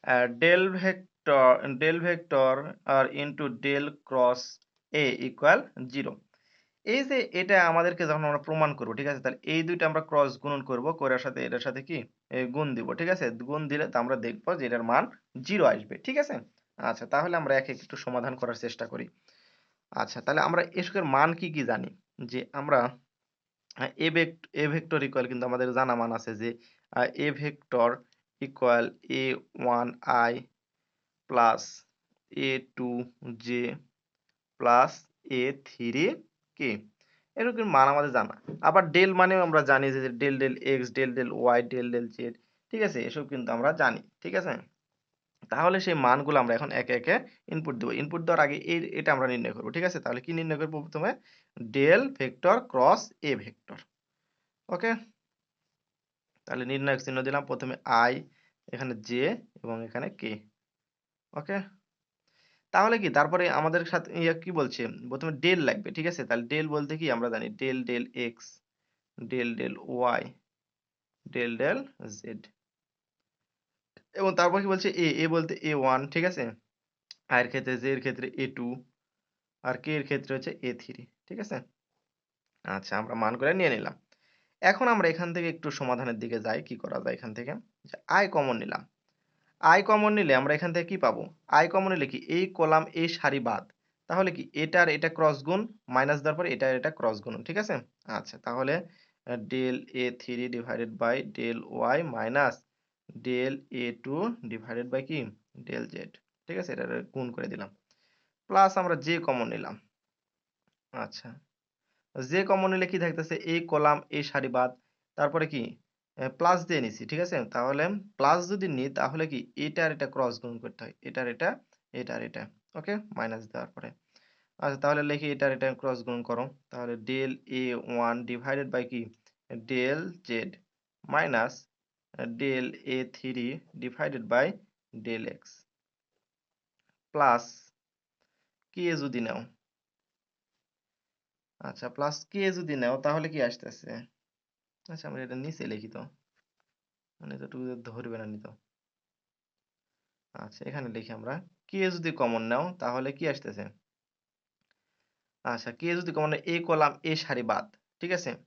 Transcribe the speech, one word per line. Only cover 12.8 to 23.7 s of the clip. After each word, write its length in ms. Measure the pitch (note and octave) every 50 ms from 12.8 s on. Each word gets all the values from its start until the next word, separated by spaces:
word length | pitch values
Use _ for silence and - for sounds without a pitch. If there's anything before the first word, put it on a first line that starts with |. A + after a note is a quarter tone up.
| A2+ - B2
ঠিক 140 | D3 E3+ F3
আছে? 180 | F3+ F#3 D#3 A#2+ A2+ A2+ B2 B2+
গুণ 140 | D3 D3+ D#3 C#3+
দিলে 160 | C#3+ D3 - -
তো 80 | - B2
আমরা 180 | A#2 B2 C3+
দেখবো 340 | A#2+ A2 A#2+ G#2+ - _ - F3+
যে 80 | E3 C3
এটার 180 | A#2 A#2+ A#2 A#2 A2+
মান 120 | A#2+ C#3+ E3 E3 - _ _ _ _ - B2+
জিরো 180 | - G3 G3+ D#3+
আসবে, 300 | B2 G#2 G#2+ G#2+ - - -
ঠিক 180 | - - C4 D4
আছে? 160 | D4 - - A#2+ G#2+ _ _ _ _ _ _ -
আচ্ছা, 260 | - - A2+ - A#2
তাহলে 280 | A#2 - C#3 D#3+ F3+ F3
আমরা 160 | E3 D#3 C3+ C3+
এক 100 | C3+ C3+ -
এক 80 | C3 C3+
একটু 140 | - _ -
সমাধান 380 | C3+ - B2+ B2 B2 A#2 C3+ B2+
করার 220 | B2+ - A#2+ A#2 - -
চেষ্টা 200 | A#2+ - - A#2
করি। 200 | A2+ - A#2 A#2+ A#2 _ _ _ _ _ _ _ _ _ _ _ _ _ _ _ _
আচ্ছা, 260 | - - - - - B2 -
তাহলে 160 | - C#3+ -
আমরা 220 | - D3+ E3 E3+ E3 - - F#3
এসবের 240 | F3+ - - G3 F3
মান 260 | C#3+ C3+ C3+ D3+ E3 E3
কি 120 | E3 F#3 E3+
কি 100 | D#3 D3+ C3
জানি? 240 | A2+ A2+ G#2+ F#2 - - _ _ _ _ - C3 A#2
যে 100 | A#2+ B2+ B2 -
আমরা, 280 | - C#3+ C#3+ D3+ D3 B2+ A#2+ - - - _ _ _ _ _ _ _ _ _ _ _ _ _ _